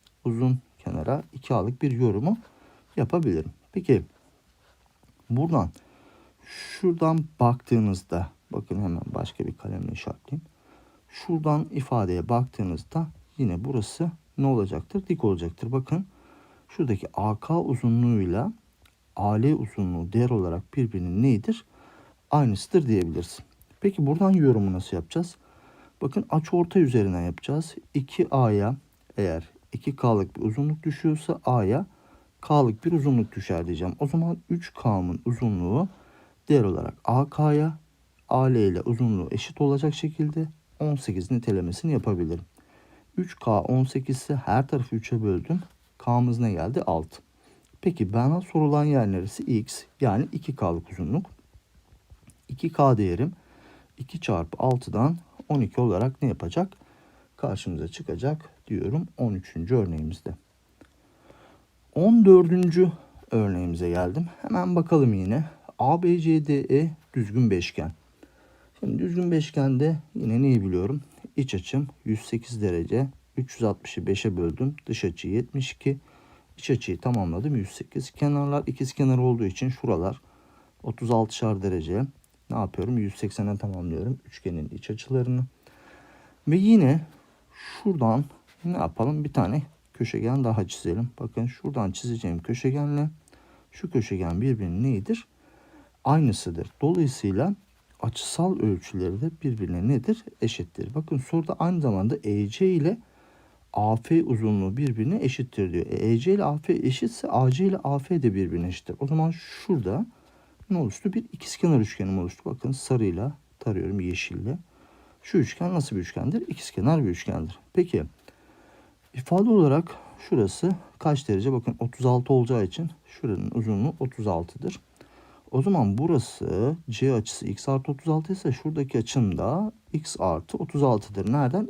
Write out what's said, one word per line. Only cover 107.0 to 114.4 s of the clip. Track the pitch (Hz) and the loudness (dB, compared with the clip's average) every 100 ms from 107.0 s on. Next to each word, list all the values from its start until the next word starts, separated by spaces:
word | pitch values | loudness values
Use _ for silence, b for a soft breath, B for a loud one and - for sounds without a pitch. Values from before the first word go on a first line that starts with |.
| 226 - - | -4 -4 -2
A | 117 127 | 2 2
C | 135 190 | 4 2
ile | 190 | 0
A | 139 139 | -2 -4
F | 135 175 | -2 0
de | 120 95 | 2 0
birbirine | 87 85 90 | -2 -2 -4
eşittir. | 90 - - | -6 -10 -6
O | 139 | -2
zaman | 156 160 | 0 0
şurada | 170 - - - 156 92 139 240 b b b b b - | -4 -12 -10 -2 -2 0 -2 -4 b b b b b -4
ne | 180 | -2
oluştu? | - - 202 | -2 -2 -4
Bir | 226 - | -4 -6
ikizkenar | - - - 170 131 | -14 -12 0 4 4
üçgenim | 101 - 95 95 | 4 -2 -2 -2
oluştu. | 90 - - | -4 -6 -10
Bakın | - 131 | -6 -6
sarıyla | 131 - 127 101 85 135 - _ - | -4 -2 0 2 0 -4 -8 _ -10
tarıyorum, | 113 95 90 101 | -4 -4 -2 -4
yeşille. | 90 82 - 90 | -4 -4 -6 -6